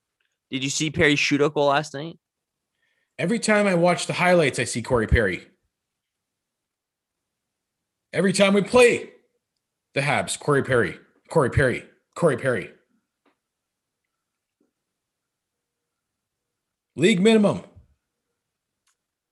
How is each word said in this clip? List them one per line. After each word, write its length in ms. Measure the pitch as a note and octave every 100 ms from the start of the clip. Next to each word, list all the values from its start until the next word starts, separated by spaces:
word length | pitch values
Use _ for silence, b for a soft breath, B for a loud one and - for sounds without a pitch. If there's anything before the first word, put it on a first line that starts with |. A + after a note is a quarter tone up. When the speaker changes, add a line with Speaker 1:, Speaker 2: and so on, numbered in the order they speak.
| _ _ _ _ _
Speaker 1:
Did 140 | C3
you 60 | C3+
see 200 | - D#3
Perry 260 | E3+ D#3 C#3+
shoot 240 | - C#3+
a 80 | D3
goal 200 | D3+ C#3+
last 260 | C#3 D3+
night? 240 | C#3 D#3+ - _ _ _ _ _ _ _ _ _ -
Speaker 2:
Every 200 | E3+ A3+
time 280 | - G#3 G3+
I 80 |
watch 320 | F3 F3 E3+ -
the 80 |
highlights, 440 | D3+ F3+ F3+ C#3+ B2+
I 60 |
see 180 | A#2 B2
Corey 240 | A2 B2 G#2+
Perry. 400 | B2 G2+ F2 - _ _ _ _ _ _ _ _ _ _ _ _ _ _ _ _ _ _ _ _ _ _ _ _ _ _
Every 200 | - G3
time 200 | F#3+ G3
we 100 | G3+
play 480 | - B3 A#3+ D#3+ - - _ _ _ _ _ _ _
the 60 | -
Habs, 380 | C#3+ A#2 F2+ -
Corey 240 | - C#3
Perry, 340 | B2+ B2+ F#2 - _ _ _
Corey 200 | E3 B2
Perry, 340 | - C3 F2 - _ _ -
Corey 200 | E3+ B2+
Perry. 340 | C3+ A#2 D#2+ - _ _ _ _ _ _ _ _ _ _ _ _ _ _ _ _ _ _ _ _ _ _ _ _ _ _ _ _ _ _ _ _ _ _ _ _ _ _ _ _ _ -
League 240 | F3 F#3+
minimum. 420 | G#3 A3 G3+ G2 - - _ _ _ _ _ _ _ _ _ _ _ _ _ _ _